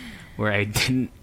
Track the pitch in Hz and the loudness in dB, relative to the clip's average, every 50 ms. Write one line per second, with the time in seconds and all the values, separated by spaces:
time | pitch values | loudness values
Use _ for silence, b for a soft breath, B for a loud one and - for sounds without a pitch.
0 | 254 226 208 B B B B - 110 107 101 104 104 107 104 - - 131 127 131 | -14 -14 -16 B B B B -2 0 2 2 2 2 2 2 0 2 4 2 2
1 | 120 - - - | 2 0 -4 -6